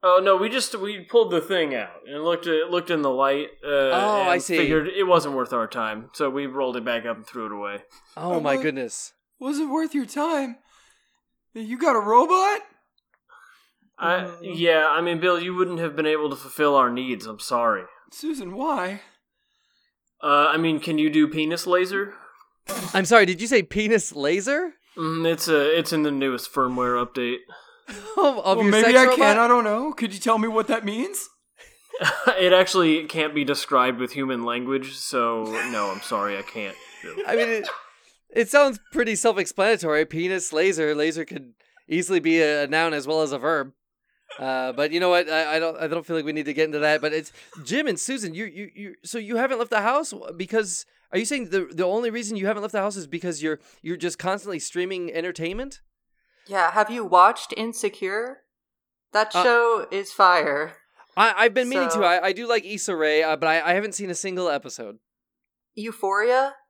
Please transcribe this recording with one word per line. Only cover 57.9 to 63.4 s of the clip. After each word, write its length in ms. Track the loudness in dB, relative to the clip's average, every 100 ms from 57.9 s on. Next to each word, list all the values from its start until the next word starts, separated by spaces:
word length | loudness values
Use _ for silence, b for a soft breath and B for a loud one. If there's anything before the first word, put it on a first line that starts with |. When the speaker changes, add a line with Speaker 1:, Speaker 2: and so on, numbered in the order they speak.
| -4 -6 -4 -6 -12 _ _ _ _ _ _ _
Speaker 4:
That 220 | 0 2 2
Speaker 2:
Uh, 60 |
Speaker 4:
show 420 | 4 6 4 2 -2
is 200 | -6 -8
fire. 640 | 4 6 6 2 -2 -4 -10 _ b b 2
Speaker 2:
I, 180 | 2 4
I've 180 | 2
been 140 | 2 0
meaning 220 | 0 0
Speaker 4:
So 100 | 2
Speaker 2:
to. 60 | 4
I, 200 | 4 2
I 40 |
do 160 | -2 0
like 160 | -2
Issa 300 | -2 -8 -6 0
Rae, 260 | 2 4
uh, 140 | 2
but 120 | 2